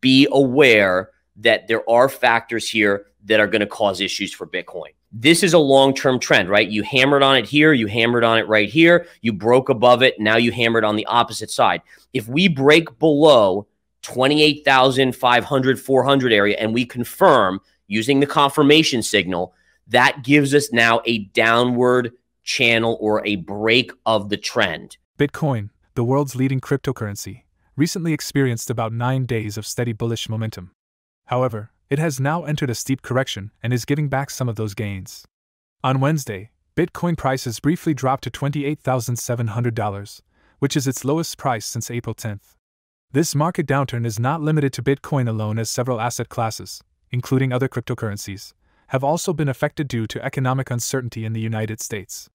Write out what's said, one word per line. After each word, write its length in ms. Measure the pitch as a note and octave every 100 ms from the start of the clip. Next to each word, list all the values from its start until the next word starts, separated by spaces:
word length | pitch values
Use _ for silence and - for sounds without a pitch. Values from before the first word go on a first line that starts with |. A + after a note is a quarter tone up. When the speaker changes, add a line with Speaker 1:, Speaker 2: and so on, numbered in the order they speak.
Speaker 1:
be 260 | C3 C3 C#3
aware 800 | C#3 C3+ B2+ C#3 A2 G2 F#2 F#2+ _ _ _
that 320 | A2 G#2+ -
there 200 | A2+ -
are 180 | A#2 C3+
factors 600 | - B2 A#2 - A2+ -
here 360 | A2+ G#2 G2+ - _
that 160 | G2+ A2
are 60 | G#2
gonna 200 | A2 G#2
cause 340 | - G#2 F#2
issues 320 | F#2+ - G2
for 140 | - F2
Bitcoin. 480 | F2+ E2+ F2+ D2+ _ _
This 300 | A2+ C3 E3
is 100 | G3
a 60 | E3
long-term 600 | C#3+ C3+ C3+ C3+ C#3 B2+
trend, 300 | - C3+ F2+
right? 200 | G#2 G#2
You 140 | G#2
hammered 400 | G#2 C3+ C3+ C#3+
on 140 | C3+ C3+
it 100 | G#2+
here, 260 | D3 D#3
you 140 | C#3+ G#2+
hammered 380 | A2+ A#2 A#2+
on 140 | A#2 A2+
it 100 | G2
right 200 | G#2+ G#2
here, 380 | C3 E3 E3+ E3+ -
you 120 | A2+
broke 360 | G#2 A2 B2 C3
above 340 | B2 B2 B2
it, 160 | B2+ -
now 180 | G#2+ A2+
you 160 | A#2
hammered 320 | G#2 A#2 A2+
on 120 | G#2+ G#2+
the 100 | -
opposite 440 | A#2 A#2 G#2 G#2+
side. 320 | - A#2 F2 _ _ _
If 160 | C3 A2
we 200 | C3+ F#3+
break 500 | C#3 C3+ D#3 D#3 -
below 680 | D#3+ C#3+ D#3 C3 G2+ F#2+ G2+ _ _ _
twenty-eight 640 | - A#2+ C3 D3+ D3+ D3
thousand 500 | C#3+ C3 C3 C3 C3
five 300 | B2 B2+ A#2+
hundred, 340 | A2+ C#3 C3 C3
four 240 | - C3+
hundred 300 | B2+ C#3 B2+
area 240 | G#2+ G2+ G2+
and 140 | A2
we 140 | A2+ A#2+
confirm 720 | B2+ A#2 - F#3+ C3+ G2 F#2+ _ _ _
using 320 | G#2 A2 C#3
the 60 | C#3
confirmation 760 | - C#3 D3 C#3 D3+ D3+ B2
signal, 520 | G#2 G#2 F2+ F2+ F2+ _ _ _ _
that 340 | A#2+ C3+ C3
gives 320 | B2 D3 C#3
us 180 | D3 C#3+
now 280 | A#2 A#2 A2+
a 140 | A#2+ A#2
downward 920 | G2 - A2+ A#2 B2 B2 B2 B2 A#2 _ _ _
channel 540 | - - B2 A2+ A#2 A#2
or 240 | G#2+ G#2+ G#2
a 100 | G#2
break 560 | E2+ G2+ A2 A#2 B2+ - -
of 220 | A2 G2+
the 80 | G2+
trend. 600 | - B2 G2+ D#2 - - _ _
Speaker 2:
Bitcoin, 520 | D3 - D#3 A#2+ G2+ _ _
the 100 | -
world's 320 | A#2+ C3+ C#3+ B2
leading 240 | C3 C3
cryptocurrency, 840 | - C#3 - B2+ G#2+ G2+ - G2 _ _ _
recently 380 | - D#3+ G3 E3
experienced 580 | D3+ - C#3+ C3 A#2 -
about 220 | A#2+ A2+
nine 320 | A#2 A#2+ C3
days 320 | B2 A#2 G#2+ G#2
of 100 | G#2
steady 260 | - A#2+
bullish 360 | A2 A#2 A2+ -
momentum. 440 | A2 A2 G#2+ F#2 _ _ _ _ _ _
However, 440 | B2 B2+ A2 G#2+ _ _
it 100 | C#3+
has 180 | E3 C3
now 260 | C#3 E3
entered 260 | D3 D3 C3+
a 40 |
steep 260 | A2+ - C3+
correction 500 | - B2+ C3 - G2+ _
and 100 | A2+
is 120 | A#2+
giving 240 | - C#3+ D3
back 200 | C3+ C#3
some 200 | - B2
of 80 | G#2+
those 180 | A2
gains. 500 | F#2+ G#2 G2 - - _ _ _ _ _ _
On 160 | C3 C3
Wednesday, 500 | C3+ D#3 C3 G2+ G#2+ _ _ -
Bitcoin 400 | E3+ - F3 E3
prices 440 | C#3 C3 - A2
briefly 340 | C#3 E3+ -
dropped 300 | C#3+ C3 C3
to 60 | -
twenty-eight 500 | - C#3+ D3 C#3 D3+
thousand 360 | - B2+ A#2 A#2+
seven 320 | - A#2+ A#2
hundred 260 | A2 A#2+
dollars, 460 | A2+ G#2+ G2+ G2+ - _ _ _ _
which 180 | C#3 D3+
is 120 | C3+
its 160 | B2+
lowest 340 | B2+ D#3 E3 -
price 260 | C#3+ A#2
since 260 | - A#2+ -
April 240 | A#2+ A#2
tenth. 420 | A2 A#2 G2+ _ _ _ _ _ _ _
This 240 | B2+ E3 C#3+
market 300 | D#3 F3+ D3
downturn 380 | C#3 C3+ A#2+
is 140 | A#2 G#2
not 220 | B2 E3
limited 320 | D3+ D#3 C#3
to 80 | -
Bitcoin 460 | B2+ C#3 - C#3+ B2
alone, 320 | A2 G#2+ G#2+
as 100 | A2+
several 300 | - B2 A#2+
asset 280 | A#2+ - A#2
classes, 540 | - A2+ - G2 - _ _ _
including 400 | B2 - C3 C3
other 160 | B2 C3
cryptocurrencies, 840 | - - B2 A2+ G2+ - G2 - _ _ _ _
have 160 | C3+
also 280 | C#3 E3 -
been 160 | D#3 D3
affected 380 | B2+ D3+ - D3
due 220 | A#2+ A2
to 160 | -
economic 460 | A#2+ - B2+ C3 C3
uncertainty 540 | A#2+ - C3+ B2 A2+
in 80 | A2
the 80 | A2+
United 400 | A2 A2 A2 A2
States. 480 | - G#2+ F#2 - -